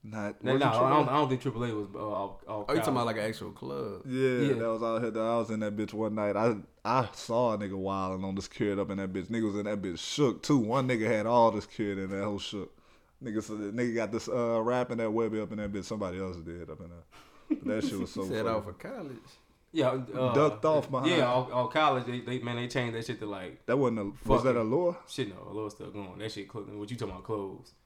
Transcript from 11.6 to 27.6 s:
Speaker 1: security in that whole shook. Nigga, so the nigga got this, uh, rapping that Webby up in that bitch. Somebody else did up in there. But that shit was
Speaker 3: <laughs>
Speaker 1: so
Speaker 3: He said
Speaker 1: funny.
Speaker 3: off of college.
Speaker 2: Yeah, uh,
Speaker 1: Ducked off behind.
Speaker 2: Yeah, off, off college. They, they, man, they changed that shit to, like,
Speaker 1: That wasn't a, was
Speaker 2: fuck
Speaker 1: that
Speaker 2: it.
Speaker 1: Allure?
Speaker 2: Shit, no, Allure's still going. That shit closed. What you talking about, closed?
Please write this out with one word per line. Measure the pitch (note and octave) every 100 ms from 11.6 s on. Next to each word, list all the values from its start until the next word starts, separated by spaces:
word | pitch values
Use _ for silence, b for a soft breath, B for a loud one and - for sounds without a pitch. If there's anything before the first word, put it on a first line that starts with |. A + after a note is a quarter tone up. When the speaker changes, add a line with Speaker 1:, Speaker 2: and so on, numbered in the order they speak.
Speaker 1:
security | - - G#2 G2
in | F#2+
that | G2
whole | G#2 G2+
shook. | - G#2 F2+ - b b b _
Nigga, | A#2+ G#2+
so | G#2+ G#2+
the | G#2
nigga | A2+ B2
got | A#2 G#2+
this, | A2+ -
uh, | B2 A#2 A#2
rapping | A2+ B2 B2 A#2
that | A2+
Webby | A2 A2+ G#2+
up | G#2
in | G#2+
that | G#2
bitch. | G2+ F2+
Somebody | G#2+ F#2+ F#2
else | F#2+ F2+
did | E2 F2 D#2+
up | D#2+
in | F2
there. | F2 D#2+ - - - - -
But | -
that | A2+ -
shit | F#2+
was | F#2
Speaker 3:
<laughs> |
Speaker 1:
so | -
Speaker 3:
He | F#2+
said | G#2 A2
Speaker 1:
funny. | A2
Speaker 3:
off | G2+
of | F#2
college. | G3 B3+ D#3 A#2 - - _ _ _
Speaker 2:
Yeah, | D#3+ B2+ C3 B2+ -
uh, | B2+
Speaker 1:
Ducked | B2 D3+ G#2 D#3
off | D#3 -
behind. | B2+ C#3+
Speaker 2:
Yeah, | E3+ B2+
off, | B2 B2+
off | B2 B2
college. | D#3+ D3+ C3 A#2+
They, | B2
they, | A#2 B2+
man, | A#2+ A#2+
they | A#2+
changed | C3+ A#2+ A2+
that | A2+
shit | A2
to, | G#2+
like, | G2 F#2 - -
Speaker 1:
That | B2+
wasn't | C3 A2+
a, | G2+
was | - A#2
Speaker 2:
fuck | C3 B2+
Speaker 1:
that | A#2+
Speaker 2:
it. |
Speaker 1:
Allure? | A2 C3+ F3 - -
Speaker 2:
Shit, | - A2
no, | F#2 F#2+
Allure's | G2+ G#2+
still | - F#2+
going. | G2+ F#2+ F#2+
That | A2
shit | G#2+ G2
closed. | A2+ G2+
What | G#2 G#2
you | A#2+
talking | G#2
about, | F#2
closed? | - G#2+ G2 F#2+